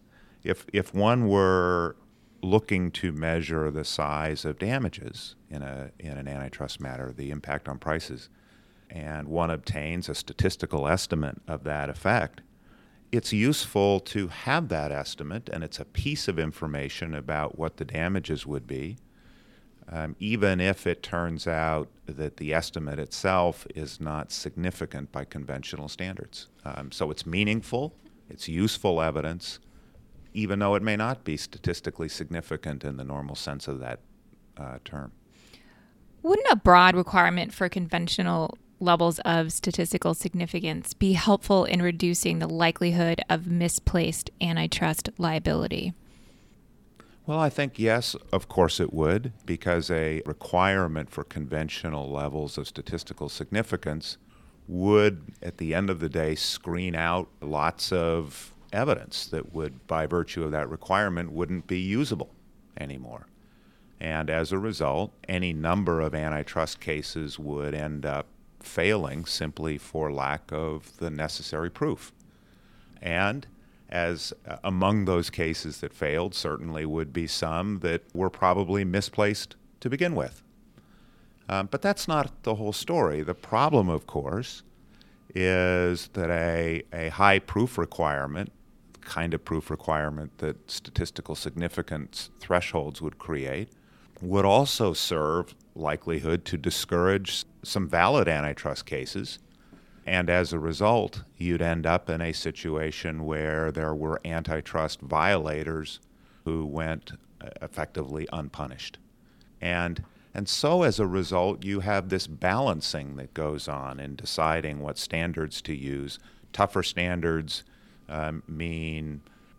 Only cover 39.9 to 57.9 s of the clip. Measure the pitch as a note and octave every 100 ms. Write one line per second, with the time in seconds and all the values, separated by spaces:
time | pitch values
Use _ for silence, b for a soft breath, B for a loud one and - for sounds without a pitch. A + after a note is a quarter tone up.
39.9 | F3+ E3+ E3 F3 F3 E3+ F3 D#3+ E3 -
40.9 | - G3 F3 A3 G3+ - F#3+ - F3 F3
41.9 | E3+ F3 F3 E3+ E3 D#3+ E3 E3+ - F3
42.9 | E3+ E3+ E3+ - E3 F3 E3+ F3 - -
43.9 | F3 E3 - - - F3 E3 D#3+ - D#3+
44.9 | D#3+ - - E3+ D#3+ D#3+ D#3 - - -
45.9 | - b b b b b - - - -
46.9 | - b b D3+ D#3 D3+ - C#3 - A2
47.9 | A#2+ - - - F#2 - F#2 E2 - E2+
48.9 | D#2 D#2 G#2+ B2 G#2 F2+ E2 F2+ E2+ D#2
49.9 | E2 D#2 D#2 D#2 D2 - F2+ F#2+ G2 E2+
50.9 | D#2 C2 - - D#2+ C2+ D#2 D#2 - E2
51.9 | D2 C#2 C#2+ D2 D2+ D2 - C#2 D2+ -
52.9 | E2 - - D2 - D2+ G#2 - F2+ D#2
53.9 | D#2 - - b b b b - F2 G2
54.9 | G#2 G#2 E2+ - - F2 - D#2+ E2+ G2
55.9 | E2+ D#2+ E2 D#2 D#2 - - F2 F2 F2+
56.9 | E2 E2+ F2+ - - D2 D2 D#2+ - -